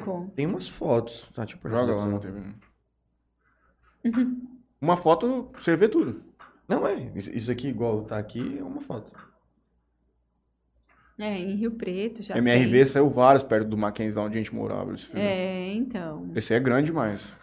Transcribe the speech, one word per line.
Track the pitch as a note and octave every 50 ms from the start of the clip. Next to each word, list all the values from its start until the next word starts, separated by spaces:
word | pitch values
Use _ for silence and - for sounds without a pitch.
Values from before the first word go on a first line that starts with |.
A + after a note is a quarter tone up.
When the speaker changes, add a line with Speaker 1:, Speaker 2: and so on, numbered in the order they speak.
| -
Speaker 1:
público. | G3 F#3 F3 F3 G3 -
Speaker 2:
Tem | - -
umas | E3 A3 F#4 - -
fotos, | - - - D#3+ B2 A#2 A2+ - - - - - -
tá? | B2 A2+
Tipo, | - - - - -
Speaker 3:
Joga | A2+ A#2+ B2 A#2+ A2
lá | G2+ G#2
na | G#2 G2+
Speaker 2:
aqui, | G2+ G2
ó. | G2
Speaker 3:
T |
V. | G2 G2+ F#2+ G2 G#2+ - _ _ _ _ _ _ _ _ _ _ _ _ _ _ _ _ _ _ _ _ _ _ _ _ _ _ _ _ -
Speaker 1:
Uhum. | A#3 A3+ B3 B3 B3 - - - - - - _ _ _ -
Speaker 3:
Uma | - D#3+ F3+
foto, | F3 - D#3 D#3+ - A#3+ B3 C4 B3 - - - -
você | - F3 E3
vê | D#3 G3+ A#3
tudo. | - E4 A3 C3 A2+ - - - _ - - - _ _ _ -
Speaker 2:
Não, | F#3+ - -
é. | - G3 - B2 A2 G2+
Isso, | G2 G2+ -
isso | - A#2 G#2+ A#2+
aqui, | A#2+ - C3 C#3+
igual | A#2 G#2+ A#2 A#2 A2 G#2+
tá | G#2+ - A2+ G#2+
aqui, | G#2 - - A#2 B2+ - C#4+ C#4+
é |
uma | C#4 C4+ - D4
foto. | - - - - - - - - - _ _ _ _ _ _ _ _ _ _ _ _ _ _ _ _ _ _ _ _ _ _ _ _ _ _ _ _ _ _ _ _ _ _ _ _ _ _ -
Speaker 1:
É, | G#3 G#3+ G3+ F#3
em | F3 F#3+ G3
Rio | G3+ A3+ A#3
Preto | A3+ A3+ - F#3 F3+ F#3+ G#3 A#3 A3+ -
já | G3 - F#3+
Speaker 3:
M | A2+ A#2+ A#2+
R | A#2+ B2 C3
V | A2+ A#2+ B2+
Speaker 1:
tem. | C#3
Speaker 3:
saiu | C3 C3+ C#3 D3 C#3+
vários | A#2 B2 B2+ C3 C#3 C3+
perto | A2+ - A#2 G#2+ A2 A2
do | A2 G#2+
Mackenzie, | G#2 G#2 G#2 - A2 G#2+ G#2+ G#2+
lá | G#2
onde | G#2+ A2
a | A2+
gente | G#2+ - A2+
morava, | A2 G#2+ G#2 G#2 G2 G2 G2
esse | G2 - -
filme. | - - G3 G#3
Speaker 1:
É, | G3+ F#3+ F#3 F#3 F#3+ F#3 F#3 F3+ F#3+
então. | G3+ A3+ B3+ C4 A#3 F#3+ E3+ D#3+ D3+ E3 F3 F2 E2
Speaker 3:
Esse | G2+ A2 -
é | A2 A#2+
grande | - B2+ A#2+ C3+ D3+ E3
demais. | E3 D#3 A#2+ G#2+ G#2 G2 - - - -